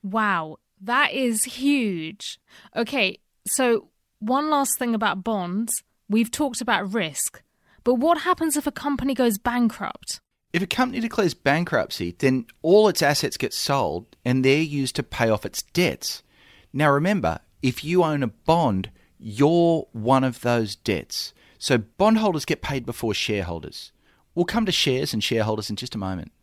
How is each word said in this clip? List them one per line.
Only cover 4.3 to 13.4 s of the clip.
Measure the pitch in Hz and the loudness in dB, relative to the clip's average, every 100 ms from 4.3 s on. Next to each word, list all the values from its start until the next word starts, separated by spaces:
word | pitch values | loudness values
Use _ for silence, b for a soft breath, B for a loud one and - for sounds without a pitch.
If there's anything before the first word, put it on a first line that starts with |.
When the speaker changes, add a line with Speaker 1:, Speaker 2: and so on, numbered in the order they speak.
| 269 302 | 0 2
Speaker 1:
last | 294 277 - | 0 0 -2
thing | 240 | -2
about | 220 214 185 | 0 0 -2
bonds. | 208 214 175 190 226 - _ _ - | -4 -4 -2 -4 -4 -6 _ _ -2
We've | 214 233 | 0 0
talked | - 294 240 | -2 -4 -2
about | 247 190 196 | -2 -2 -2
risk. | 220 160 139 - - _ _ _ _ | -4 -4 -4 -8 -8 _ _ _ _
But | 240 | 0
what | 247 311 330 | 2 4 2
happens | 359 359 330 294 | 2 0 0 0
if | 294 | -4
a | |
company | - 294 277 262 | -4 -4 -2 -2
goes | 269 240 202 | 2 2 2
bankrupt? | 240 240 233 - 202 - - - _ _ _ | -2 2 0 0 -10 -10 -12 -14 _ _ _
Speaker 2:
If | 170 | -4
a | 190 | -2
company | - 254 240 | 0 0 0
declares | 226 - 185 | -2 0 0
bankruptcy, | - 135 151 175 135 76 - 90 - | 2 2 2 2 -2 -2 -4 -6 0
then | 135 131 117 _ | 2 2 -2 _
all | 160 202 214 | 6 6 6
its | 165 | 4
assets | 147 147 139 | 2 2 -2
get | - | -4